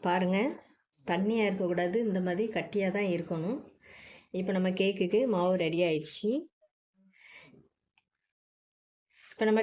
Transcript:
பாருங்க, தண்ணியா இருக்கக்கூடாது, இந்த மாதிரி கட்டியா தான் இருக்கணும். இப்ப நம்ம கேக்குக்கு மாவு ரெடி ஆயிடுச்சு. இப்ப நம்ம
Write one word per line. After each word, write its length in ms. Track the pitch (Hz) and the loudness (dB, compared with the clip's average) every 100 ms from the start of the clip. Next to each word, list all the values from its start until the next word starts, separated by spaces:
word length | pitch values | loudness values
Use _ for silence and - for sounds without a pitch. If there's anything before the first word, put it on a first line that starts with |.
| 180 | 0
பாருங்க, 340 | 185 180 190 262 339 - _ _ _ - | 0 2 0 0 -4 -18 _ _ _ -4
தண்ணியா 320 | 175 196 226 208 | -2 0 2 0
இருக்கக்கூடாது, 480 | 190 180 175 175 208 226 | 0 0 0 0 0 0
இந்த 120 | 190 185 | 0 0
மாதிரி 180 | 175 220 180 | 0 -2 -4
கட்டியா 320 | 165 202 190 202 | -4 -2 0 0
தான் 140 | 202 170 | 0 -2
இருக்கணும். 440 | 165 165 165 277 - _ - - - - _ 185 | -2 -4 -4 -6 -8 _ -20 -20 -20 -20 _ -6
இப்ப 120 | 185 190 | -2 0
நம்ம 120 | 185 185 | 0 2
கேக்குக்கு 400 | 196 196 180 208 262 190 | 0 2 0 2 2 2
மாவு 180 | 175 185 | 2 2
ரெடி 160 | 165 165 175 | 0 2 2
ஆயிடுச்சு. 440 | 156 151 - 208 269 349 _ _ _ _ _ 190 _ - - - - _ _ _ _ _ _ _ _ _ _ _ _ _ _ _ _ - | 0 -4 -4 -2 -2 -4 _ _ _ _ _ _ _ -20 -20 -20 -20 _ _ _ _ _ _ _ _ _ _ _ _ _ _ _ _ -20
இப்ப 140 | - 220 | -2 2
நம்ம 120 | 220 | 2